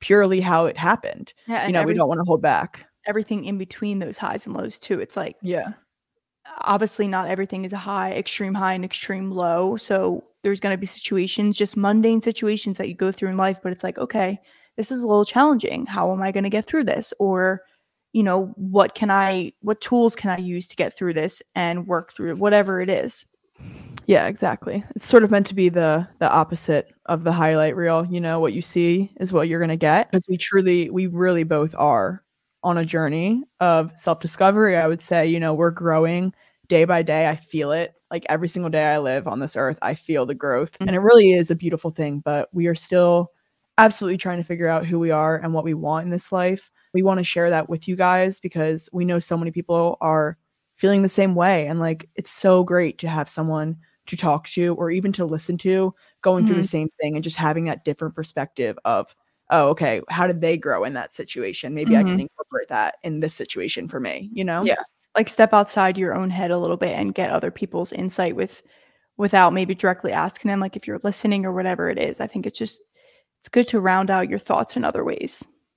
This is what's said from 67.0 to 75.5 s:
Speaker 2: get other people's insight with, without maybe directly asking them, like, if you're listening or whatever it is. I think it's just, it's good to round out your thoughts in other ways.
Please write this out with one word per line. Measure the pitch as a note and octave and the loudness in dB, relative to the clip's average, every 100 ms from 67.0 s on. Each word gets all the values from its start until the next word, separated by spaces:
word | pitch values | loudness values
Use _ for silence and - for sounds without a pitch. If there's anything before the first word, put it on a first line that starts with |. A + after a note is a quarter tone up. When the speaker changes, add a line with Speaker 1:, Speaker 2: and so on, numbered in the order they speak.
| G3+ | -4
Speaker 2:
get | F#3 F3+ | -4 -2
other | - F3 | -2 -4
people's | - F#3+ E3+ F3 | -6 -6 -6 -6
insight | - F#3 - F3+ F3+ | -6 -6 -2 -2 -2
with, | F#3+ - _ _ _ _ _ - | -6 -8 _ _ _ _ _ -4
without | G3+ G3 F3 | 2 6 6
maybe | F3+ F#3 F3+ | 4 -2 0
directly | F#3+ F3+ F#3+ | 0 0 -2
asking | - E3+ - G#3+ | -2 -4 -4 -4
them, | G3 | -2
like, | F#3+ G3+ | -4 -6
if | - | -10
you're | G#3 | -6
listening | G3+ G3+ G#3+ G3+ F#3+ | -4 -2 0 0 -2
or | |
whatever | F#3 F#3 F3 E3+ | -2 -2 -2 -2
it | - | -2
is. | D3+ - | -2 -4
I | G#3+ | -8
think | G3 G3+ | -6 -8
it's | - | -6
just, | A3 - _ _ _ _ _ _ | -8 -10 _ _ _ _ _ _
it's | - | -2
good | B3 B3 | 2 2
to | A3+ | 2
round | F#3 F#3 F#3+ | 2 2 2
out | F#3+ F#3 | 0 0
your | G3 | -4
thoughts | - - - B3+ | 0 0 0 -2
in | - | -2
other | - | -2
ways. | - - - - - | -4 -4 -8 -10 -16